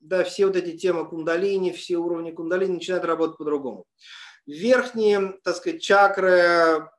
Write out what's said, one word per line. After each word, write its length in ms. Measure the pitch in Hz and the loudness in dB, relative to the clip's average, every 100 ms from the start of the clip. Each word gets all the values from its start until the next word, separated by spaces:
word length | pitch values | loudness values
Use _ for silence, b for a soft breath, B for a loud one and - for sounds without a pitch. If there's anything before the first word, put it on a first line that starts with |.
Да, 240 | 156 180 | -4 -2
все 220 | 180 - 196 | -2 0 0
вот 100 | 185 | 0
эти 180 | 170 160 | -4 -4
темы 260 | 185 170 151 | -2 -2 -4
кундалини, 680 | 165 160 170 196 190 180 | -6 -4 -2 0 -2 -2
все 240 | 175 - 175 | -4 -6 -4
уровни 320 | 170 170 165 | -2 -4 -8
кундалини 420 | 160 165 185 190 | -10 -4 -2 -2
начинают 300 | 175 170 180 | -4 -4 -4
работать 320 | 170 160 160 160 | -2 -2 -2 -4
по-другому. 480 | 151 147 131 101 - _ B B B B - | -4 -4 -6 -12 -18 _ B B B B -18
Верхние, 880 | 147 220 254 254 226 214 202 196 185 | -4 2 2 0 0 2 2 0 -4
так 120 | - 175 | -6 -4
сказать, 260 | 180 165 | -4 -4
чакры, 1040 | - 202 196 196 185 180 175 170 165 160 156 | 2 6 6 4 4 4 6 6 4 2 -2